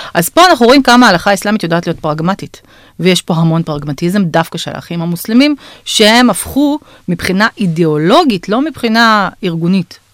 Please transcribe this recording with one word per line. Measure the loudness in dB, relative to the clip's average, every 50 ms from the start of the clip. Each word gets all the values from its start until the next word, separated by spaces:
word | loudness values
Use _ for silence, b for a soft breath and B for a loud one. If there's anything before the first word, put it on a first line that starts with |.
| B B B
אז | -2 -2 0
פה | 2 4 4
אנחנו | 4 4 4 4
רואים | 6 6 6 4
כמה | 4 4 6 6
ההלכה | 4 4 2 0 0
האסלאמית | -2 0 -2 -2 -4 -2 -2
יודעת | -2 -2 -2 -2
להיות | -4 -6 -4
פרגמטית, | -6 -6 -4 -4 -2 -4 -4 -6 -8 -16 -20 -20 _ b b b b b b b
ויש | 0 0 0 0
פה | -2 -2 -2
המון | 0 0 2 0 0 -2
פרגמטיזם, | -4 -6 -8 -6 -8 -6 -4 -4 -2 0 0 0
דווקא | 0 0 -2 -2 -2 -6
של | -12 -10 -10 -10
האחים | -12 -10 -10 -8 -6
המוסלמים, | -6 -6 -6 -6 -4 0 2 2 2 2 0 -4 B B B B B
שהם | B -2 0 2 4 4 4 4 2
הפכו | 0 -2 -6 -6 -2 0 0 0 0 -4 b b b b b b
מבחינה | -6 -4 -4 -4 -2 -2 -2 -2 -2
אידיאולוגית, | -4 -4 -2 0 0 0 0 0 0 2 2 2 2 2 2 0 -2 -4 -4
לא | -2 -2
מבחינה | -2 -4 -4 -6 -4 -2 0 2 2 2 2 2 0 -2 -6 _ -6
ארגונית, | -6 -4 -2 -2 0 0 0 -2 -4 -10 -20 _ _